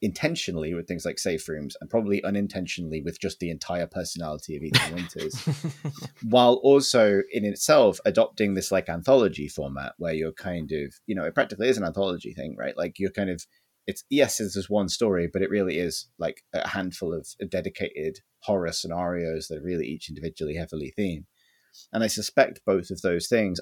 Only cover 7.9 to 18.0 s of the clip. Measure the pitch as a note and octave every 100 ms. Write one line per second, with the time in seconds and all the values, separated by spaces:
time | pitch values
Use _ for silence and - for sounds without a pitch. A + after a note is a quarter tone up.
7.9 | F2+ G#2 G2 A2 - G2+ F#2+ - F#2+ F2+
8.9 | E2+ G#2+ C3+ G2+ D2 D2 - C#2 C2+ C2+
9.9 | - E2+ D#2+ D#2+ - F#2 F2 D2+ D#2 C#2
10.9 | - - F#2 D#2+ - A2 G2 A#2+ A#2 F#2
11.9 | G2 G2 F2 - - D2+ G1+ C2 - F2
12.9 | - F#2+ - F#2+ E2+ - _ _ _ -
13.9 | - - C#3+ C#3 - G#2 G2+ F2+ G#2 F#2+
14.9 | - A2 F2+ E2+ F#2+ F#2+ G2+ F#2 D#2+ F2
15.9 | - - - E2 - _ - - G2 F#2
16.9 | - E2+ E2 - - F2+ F#2 F#2 - F#2
17.9 | D2